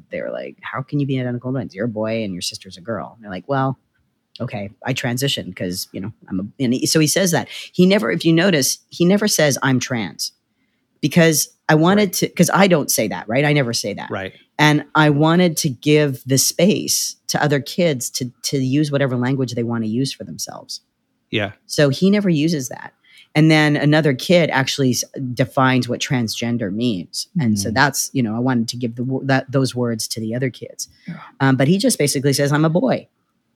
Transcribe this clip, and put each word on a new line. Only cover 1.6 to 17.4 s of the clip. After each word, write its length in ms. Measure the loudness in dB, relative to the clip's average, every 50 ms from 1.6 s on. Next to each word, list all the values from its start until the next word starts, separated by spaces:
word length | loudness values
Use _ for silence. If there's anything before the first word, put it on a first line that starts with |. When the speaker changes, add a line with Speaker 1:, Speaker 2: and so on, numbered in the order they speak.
| -6 -8 -6
Speaker 1:
You're 120 | -6 -6
a 40 | -4
boy 340 | -4 -4 -4 -2 -2 -4 -4
and 80 | -4 -6
your 80 | -6 -8
sister's 340 | -8 -10 -10 -16 -18 -20 -16
a 40 |
girl." 320 | -10 -8 -8 -8 -8 -10 -14
And 80 | -18 -16
they're 80 | -12
like, 180 | -12 -10 -6 -4
"Well, 280 | -2 0 0 -2 -2 -6 _ _ _ _ _ _ _ _ _ _ -12 -10
okay, 300 | -10 -8 -8 -10 -10 -10 -14 _ -6
I 80 | -6 -6
transitioned 640 | -4 -4 -4 -4 -2 -2 -2 -4 -4 -8 -10 -10 -8
'cause, 300 | -6 -6 -6 -6 -10 -10
you 80 | -10 -10
know, 140 | -10 -10 -12 _ _ -8
I'm 100 | -8 -6
a," 240 | -6 -8 -6 -4 -2
and 100 | -2 0
he, 100 | 0 0
so 140 | 0 2 2
he 60 | 2 2
says 240 | 2 2 0 2
that. 180 | 0 -2 -2 -4
He 360 | -10 -16 -16 -6 2 4 4 6
never, 240 | 6 4 2 0
if 120 | -2 0 2
you 80 | 2
notice, 460 | 4 4 4 4 2 2 2 0 -2 -6 _ _
he 140 | -2 0 2
never 240 | 4 4 4 2 2
says, 300 | 2 2 2 2 2 2 0
"I'm 160 | 2 2 0
trans," 520 | 0 -2 -4 -4 -6 -6 -8 -8 -10 -10 _ _ _ _ _ _ _ _ _ _ _ _ _ _
because 480 | -4 0 4 4 6 6 4 2 -2 -4 _ _ _ 2
I 80 | 2
wanted 240 | 4 4 4 4 4 2 0
Speaker 2:
Right. 40 | 0
Speaker 1:
to, 160 | -2 -4 -2
'cause 200 | 2 2 2 2
I 160 | 4 4 4 4
don't 220 | 4 2 2 0
say 180 | -2 -2 -2 -2
that, 180 | -4 -6 -6 -2
right? 180 | 0 2 2
I 80 | 4 4
never 200 | 2 2 0 -2
say 200 | -4 -4 -6 -8
that. 160 | -8 -8 -8
Speaker 2:
Right. 240 | -8 -8 -8 -10 -12 -16 _ _ _ 2
Speaker 1:
And 280 | 4 4 4 2 0 0 2
I 160 | 4 4 4
wanted 440 | 4 4 4 4 4 4 4 2 2 0
to 120 | -2 -4
give 540 | -4 -2 0 4 4 4 4 2 0 -4 -2
the 120 | 0 0 2
space 760 | 2 0 0 2 2 2 2 2 0 -2 -2 -2 -2 -6 -8 _ _ -4
to 140 | -2 0